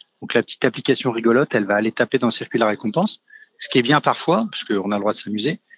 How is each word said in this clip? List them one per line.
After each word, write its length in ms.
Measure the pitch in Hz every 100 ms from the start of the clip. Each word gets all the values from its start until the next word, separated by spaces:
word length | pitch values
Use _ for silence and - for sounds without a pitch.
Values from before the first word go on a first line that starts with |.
| _ _
Donc 120 | -
la 100 | 120
petite 200 | - -
application 480 | 131 127 135 127 131
rigolote, 380 | 117 113 120 147
elle 140 | 117 98
va 100 | 104
aller 160 | 110
taper 260 | - 120 131
dans 100 | 117
le 40 |
circuit 280 | - 120 117
de 40 |
la 60 | 110
récompense, 520 | 104 110 131 208 - _ - - -
ce 100 | -
qui 100 | 135
est 20 |
bien 200 | 120 147
parfois, 460 | 139 120 - 185 -
parce 120 | -
qu'on 280 | - 104 98
a 40 | 104
le 60 |
droit 120 | 104
de 40 | 107
s'amuser, 420 | 104 104 123 180 _